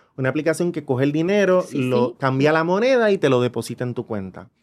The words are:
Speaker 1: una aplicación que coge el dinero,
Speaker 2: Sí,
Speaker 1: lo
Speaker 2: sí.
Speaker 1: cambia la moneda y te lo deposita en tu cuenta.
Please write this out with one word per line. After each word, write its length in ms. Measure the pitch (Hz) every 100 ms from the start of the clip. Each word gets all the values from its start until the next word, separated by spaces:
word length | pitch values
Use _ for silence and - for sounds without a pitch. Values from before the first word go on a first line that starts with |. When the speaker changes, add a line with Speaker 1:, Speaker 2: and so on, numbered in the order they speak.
| _ -
Speaker 1:
una 120 | 131
aplicación 420 | 151 156 156 175
que 120 | 165
coge 200 | 147 123
el 60 | 143
dinero, 500 | 151 170 208 190 185
Speaker 2:
Sí, 160 | 180 143
Speaker 1:
lo 280 | 127 123 123
Speaker 2:
sí. 40 | -
Speaker 1:
cambia 340 | 135 131 147
la 100 | 160
moneda 460 | 165 190 247 254 214
y 80 | 196
te 100 | 147
lo 120 | 123
deposita 420 | 123 117 113 117
en 100 | 123
tu 120 | 120 117
cuenta. 420 | 107 95 90 92 _